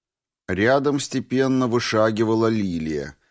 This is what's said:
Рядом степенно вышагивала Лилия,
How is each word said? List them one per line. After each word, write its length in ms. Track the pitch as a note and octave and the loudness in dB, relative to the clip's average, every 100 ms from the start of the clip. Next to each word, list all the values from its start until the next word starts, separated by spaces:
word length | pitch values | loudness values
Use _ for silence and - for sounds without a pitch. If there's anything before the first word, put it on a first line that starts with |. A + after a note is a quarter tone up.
| _ _ _ _ - | _ _ _ _ -6
Рядом 500 | F#2 A2 C#3 C#3 C#3+ | 0 2 2 2 -2
степенно 680 | - C3 - B2+ C3 C3 B2+ | -2 -6 -4 0 2 2 0
вышагивала 800 | A#2+ - A2 A2 A2 A2 A2+ A2+ | 0 0 2 2 2 0 2 2
Лилия, 680 | A2 G2 E2+ D#2+ D2 C#2 - _ | 0 -2 -4 -4 -6 -8 -12 _